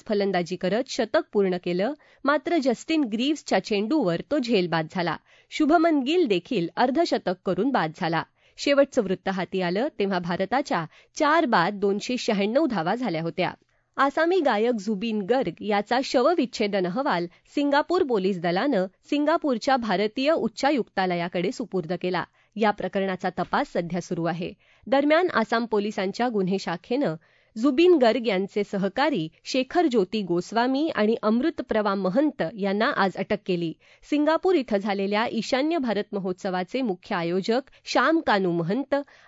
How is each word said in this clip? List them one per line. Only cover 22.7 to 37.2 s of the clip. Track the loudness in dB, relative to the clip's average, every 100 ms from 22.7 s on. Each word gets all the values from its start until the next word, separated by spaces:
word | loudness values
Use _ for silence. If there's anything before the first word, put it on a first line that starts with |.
प्रकरणाचा | 0 -4 -2 -2 -4 -6 -4
तपास | -2 -2 -2
सध्या | -4 -4 -4
सुरू | -6 -4
आहे. | -4 -4 -8 -12 _ _ -2
दरम्यान | 2 4 4 2
आसाम | 0 0 -2
पोलिसांच्या | 0 -2 -2 -4 -4 -2 -2
गुन्हे | 0 0 -2
शाखेनं | -4 -8 -4 -2 -2 -4 _ _ _ -2
जुबिन | 0 4 6
गर्ग | 6 6 4 0
यांचे | 0 -2 -2
सहकारी | -4 -2 -2 0 0 0 -4 _
शेखर | -4 -2 0 2 2
ज्योती | 2 0 -2
गोस्वामी | -2 -2 -2 -2 0 0 0
आणि | 0 0 2
अमृत | 2 2 0 -2 -4
प्रभा | 0 0
महंत | 0 0 2 0 0 -6 -2
यांना | -2 0 0 0
आज | 0 -2
अटक | -4 -4 -2
केली. | -4 -4 -8 _ _ -4
सिंगापूर | 0 2 2 2
इथं | 0 2 -2
झालेल्या | -2 -2 -2 0 -2
ईशान्य | -4 -2 0 0 0
भारत | 0 -2 -2
महोत्सवाचे | -4 -4 -4 -4 -4 -4 -2
मुख्य | -2 -4 -4
आयोजक | -4